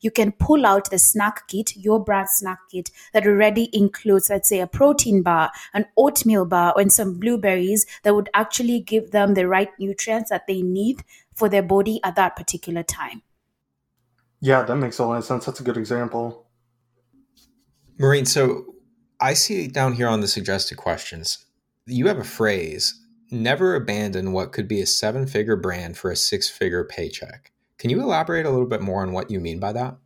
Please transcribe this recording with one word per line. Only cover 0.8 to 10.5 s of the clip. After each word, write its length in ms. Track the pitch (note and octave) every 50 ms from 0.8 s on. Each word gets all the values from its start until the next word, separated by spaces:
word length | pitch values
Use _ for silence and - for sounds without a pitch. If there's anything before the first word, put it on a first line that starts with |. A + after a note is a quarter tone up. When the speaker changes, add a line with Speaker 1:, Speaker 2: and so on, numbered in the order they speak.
| G3 -
Speaker 1:
the 80 | G3 F#3
snack 500 | - - - G#3+ G3+ G#3 G#3+ - - -
kit, 280 | - G3 A3 - -
your 260 | G#3 F#3 G#3 G#3+ A3 G3
brand 280 | G#3+ G3+ G3 G3 G3
snack 280 | - - G#3 F#3+ F#3 F3+ - _
kit 200 | - F#3 F3 - _ - - - _
that 140 | A3 F#3+
already 420 | G#3 G#3 G3+ G#3+ G#3+ G#3 G#3+ A#3 A3+ -
includes, 560 | A3 G3+ G3 G3 - - A3 G3 G3 F#3 -
let's 180 | G#3 G3 - -
say, 120 | G#3+ F#3+
a 60 | F3+
protein 560 | F3 - - C4+ C#4+ D4 C#4+ - A#3+ G3+ G3 F3+
bar, 280 | F3+ E3+ E3 D#3+ - - - - - _
an 100 | G3+ G#3+ - _ -
oatmeal 480 | C4 C#4+ - - - A3 A3 G3+ F#3
bar, 260 | F3 F#3 F3 F3 F3 - -
and 140 | G3+ G3 -
some 260 | - A3 F#3+ F3+ E3+
blueberries 640 | F#3+ A3+ A#3+ A3+ F#3+ G3+ F#3 F#3 F3+ F#3 G3+ G#3+ G#3 - - - _
that 120 | G#3 G#3
would 160 | G#3 G#3 - -
actually 480 | G3+ A3 A3 - - B3+ A#3 A#3+ A#3+
give 300 | F#3 - A3 A3 A3 A3
them 240 | - G#3 G3+ G3+ G3+
the 120 | F#3 F#3
right 240 | F3+ F#3+ F#3 G3+ G3 - _
nutrients 520 | G3 G3 G3 G3 - - A3 A3+ A3 -
that 160 | G#3 G3 -
they 160 | -